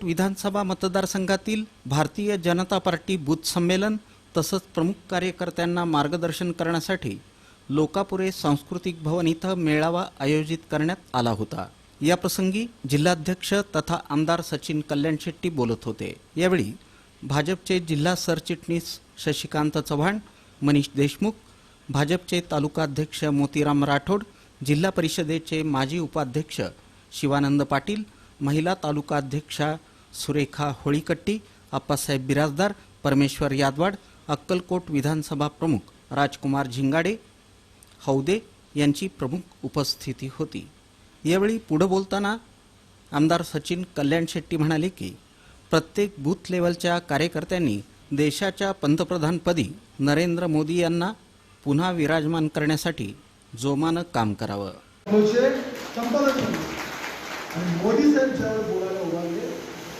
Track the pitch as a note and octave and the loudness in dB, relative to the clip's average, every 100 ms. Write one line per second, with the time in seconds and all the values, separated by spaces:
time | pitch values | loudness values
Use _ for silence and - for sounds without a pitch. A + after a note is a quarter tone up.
0 | F#3 E3 F#3+ F#3+ G3+ G3+ F#3+ F#3 F#3+ F#3+ | -2 0 0 0 -2 -2 -2 -2 0 0
1 | F#3+ G3 F#3 G3 - G#3+ A3 - C3+ C#3+ | 0 -2 0 0 0 -4 -6 -12 -2 0
2 | D3+ - G#3 G3+ E3+ F3 F#3 F#3+ F#3 E3+ | 0 0 -2 0 0 0 2 0 0 -2
3 | - F#3 C#3 - - - F3 F#3 G#3 G#3+ | -2 -2 0 -2 0 0 2 2 0 -2
4 | - - - - D3+ F#3+ - - E3 G3+ | -8 -20 -6 -2 0 -2 -4 -2 -2 -2
5 | - F3+ F3+ F3 F3 E3 E3+ F3 E3+ D#3 | -6 -4 -2 -4 -6 -2 -2 0 0 2
6 | C#3+ E3+ E3+ D3+ F3+ E3+ E3 E3 D#3 F#3 | 2 0 -2 -2 -4 -2 -2 0 -2 -4
7 | C#3 - - - - - - C#3 D3+ G3 | -4 -8 -12 -20 -20 -20 -2 0 2 0
8 | G3 F#3+ F#3+ F#3 D#3 C#3+ - F3 F#3 E3 | -2 -2 -2 -2 0 0 -2 -6 -6 -4
9 | D3+ E3+ E3 E3 F#3 F#3 D#3+ D3+ D#3+ F3 | -2 0 2 0 -2 0 2 2 2 0
10 | F#3+ - C#3 D3+ D#3 E3 - D3+ D#3 F#3 | -4 -2 0 2 0 -6 -4 -2 0 -2
11 | - B2+ A#2+ G#2 G#2+ - F#2 - - - | -4 0 2 0 -4 -6 -10 -14 -20 -2
12 | C#3+ F3+ F3+ - F#3+ G3 A#3 - C3+ C#3+ | 2 2 2 0 0 0 -4 -8 -2 2
13 | D#3+ F3 D3+ F3+ - G3+ G3+ D#3 D3+ E3+ | 4 2 0 -4 0 0 0 -2 -2 -4
14 | - C#3+ D#3 E3+ E3 D3 - D3+ D3 C#3+ | -2 0 2 0 -2 -6 -4 -4 -2 0
15 | D3+ D3+ - D#3 F3+ D3+ A#2+ A2+ B2 A2 | 0 0 -4 -6 -4 0 0 0 -4 -6
16 | F#2+ - - D3 F3+ F3+ G2+ - - - | -8 -10 -10 0 2 2 0 -6 -16 -20
17 | - - B2+ C#3 D3+ F#3 - F#3 E3 D3+ | -20 -14 -2 0 0 -2 -2 -2 0 0
18 | D#3+ F3+ - E3 - E3+ - E3+ E3 - | 0 0 0 -2 -2 -8 -4 -4 -4 -12
19 | - - - D3 - D3+ D3+ D#3 D3 D3 | -16 -6 -2 -2 -2 -2 0 0 -2 0
20 | D#3+ G#3 - - - - C#3 D3 C#3+ C#3 | 2 0 -6 -20 -20 -2 2 4 2 0
21 | C#3+ - G#3 G#3+ - - - - - C#3 | 0 2 -2 -2 -12 -20 -20 -20 -6 -2
22 | D3 F3 - F3 F3 D3+ D3 - D#3 C#3 | 0 0 0 -4 -2 -2 0 -2 -2 -2
23 | D3+ - D3+ C#3+ C#3+ D3+ D3 C#3+ C#3+ C#3+ | -6 -4 0 2 0 2 2 2 2 2
24 | - G3+ G3+ - - - C3+ D3 F#3 F#3 | 2 -2 -2 -14 -20 -8 0 2 2 0
25 | D#3+ - D3+ D#3+ D#3+ D#3+ D#3 C#3 C3+ E3+ | 0 -2 -2 -4 -2 -2 0 0 0 -2
26 | D#3 E3 C#3 C3 D#3+ - F#2+ - - - | -4 -4 -2 -4 -4 -6 -6 -8 -20 -20
27 | - - C#3+ C#3 C#3+ C#3+ C#3 C#3 - G#3+ | -16 -4 0 2 4 2 2 0 -2 -4
28 | G#3 - - - C#3 D3+ E3 F#3 D3+ D3 | -6 -14 -20 -6 0 0 0 -2 -2 -2
29 | D3 D3 C#3 C#3+ - - D3+ D#3+ - - | -2 -2 -2 -6 -6 -4 -2 -4 -10 -20
30 | - - - D3 C#3 - D3 C3 C#3 D3 | -18 -8 -2 0 0 -2 -4 -2 0 0
31 | D3 E3 - G#3+ - - - C3+ - C#3+ | 0 -2 -2 -4 -6 -20 -8 -6 -2 -2
32 | - C#3 C3 C#3 D3+ C#3+ G3+ G3+ - - | 0 -2 0 2 2 2 0 -2 -12 -6
33 | C#3+ C3+ C#3 - D3 C#3 C#3 C#3 F3+ G3 | 2 4 4 2 0 2 2 2 0 0
34 | - - - D3 - F3+ F3+ F3+ F3 C#3+ | -10 -16 -4 -4 0 -2 0 -4 0 0
35 | C#3 D#3 D3+ D3 D3 - D#3+ A#2 - - | 2 0 -2 -2 -2 0 0 0 -2 -16
36 | - C3+ C#3 - C#3 C#3 C3+ A#2+ C3+ D#3 | -6 0 0 0 -2 0 -2 -2 0 2
37 | E3+ A3 - - - - - - - - | 0 -2 -8 -20 -20 -20 -20 -20 -20 -8
38 | - C3+ C#3 G#3 - - - D3 D3 C#3+ | 0 0 2 0 -2 -16 -8 2 2 2
39 | F#3+ - C3+ E3+ - - - - C3+ - | -2 -4 -4 -4 -8 -12 -6 -2 -2 -4
40 | - B2+ C3 - D#3 G2 E2+ - - - | -8 -8 -10 -8 -8 -8 -14 -20 -20 -20
41 | - - D3 F#3 G#3 A3+ - D#3 F#3+ F#3+ | -20 -6 0 2 2 0 0 2 4 2
42 | F#3+ G3 G3+ A3+ - - - - - - | 0 -2 -2 -2 -8 -20 -20 -20 -20 -20
43 | - C#3+ D#3 E3+ E3 D#3 - F3 F#3 - | -4 2 4 4 0 -4 -4 -4 -4 -2
44 | C#3+ E3 E3+ F3 - D#3+ D3+ D#3 F3+ F#3 | 2 2 0 -4 -4 0 2 2 0 -4
45 | F#2 - - - - - - D#3+ D#3+ - | -10 -12 -20 -20 -20 -20 0 0 2 0
46 | G3+ G3 C#3 F#3 - F#3 F3 E3+ F3+ F3 | -2 -2 -2 -2 -2 0 2 2 0 0
47 | E3+ C#3 E3+ D#3+ C#3 F#3 D#3 G2+ - - | 0 0 0 -2 -4 0 0 0 -6 -18
48 | - C#3 D3+ C#3+ G3 F#3 G3 F#3+ D3 D#3 | -6 0 2 2 -2 -2 -4 0 2 2
49 | F3 F3+ D3+ F3 F3 E3+ G#2+ - - - | 2 0 0 0 0 0 -2 -6 -16 -2
50 | C#3 D3 F3 E3+ F3 D3+ D#3 F3 E3 E3+ | 2 4 2 0 0 0 2 2 2 2
51 | F3+ A3 - - - - C#3+ C#3+ F3+ F3 | -2 -4 -16 -20 -20 -8 0 2 2 2
52 | C#3+ E3 D3+ E3 D#3 D#3+ D3+ D3+ F3 D3+ | 2 2 2 0 0 0 0 0 -2 -4
53 | G#2 G#2 - - - A#2 C3+ C#3+ D#3+ E3 | -8 -10 -20 -20 -20 -4 -2 0 2 0
54 | F3 C3+ G#2+ G2 A2 G2+ G2 - - - | -2 0 0 -2 -4 -6 -6 -10 -20 -16
55 | - G#3+ G#3+ A#3+ C4+ C4 - - - A3 | 2 4 6 4 4 2 -4 -10 -10 -6
56 | B3 D4 C#4 - G#3 E3 D#3 - - - | -2 2 2 2 0 -2 -4 -8 -8 -10
57 | - - - - - E3 F3 E3+ G3 A3+ | -10 -10 -10 -10 -8 -4 -2 0 2 4
58 | D4+ C#4 C4 - A3+ A3 F3 F#3 F#3 F#3+ | 6 6 2 0 -2 -2 -2 -2 -2 -4
59 | F3 E3 E3+ E3+ - - - - - - | -4 -4 -4 -4 -6 -8 -10 -14 -14 -12